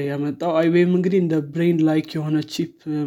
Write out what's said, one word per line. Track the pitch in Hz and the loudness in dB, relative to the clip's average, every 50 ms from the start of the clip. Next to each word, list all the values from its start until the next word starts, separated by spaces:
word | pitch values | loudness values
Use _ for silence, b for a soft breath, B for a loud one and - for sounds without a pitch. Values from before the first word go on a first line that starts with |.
ያመጣው። | 143 143 143 143 143 147 - - 165 175 160 | -4 -4 -4 -4 -4 -4 -4 -4 -2 0 0
አይቢኤም | 160 165 165 170 175 175 180 | 2 2 4 4 4 4 4
እንግዲህ | 180 180 180 185 196 190 | 2 2 2 2 2 2
እንደ | 180 160 160 156 147 | 2 2 0 -2 -2
ብሬን | 143 143 170 170 175 170 160 | -2 -2 0 2 2 2 4
ላይክ | 156 156 156 156 156 - | 2 2 2 0 -2 -4
የሆነ | - 160 151 151 156 151 151 | -6 -6 -2 -2 -2 -2 -2
ቺፕ | - - - 170 160 - _ - 156 151 151 147 | -4 -4 -6 -6 -6 -8 _ -8 -6 -4 -2 0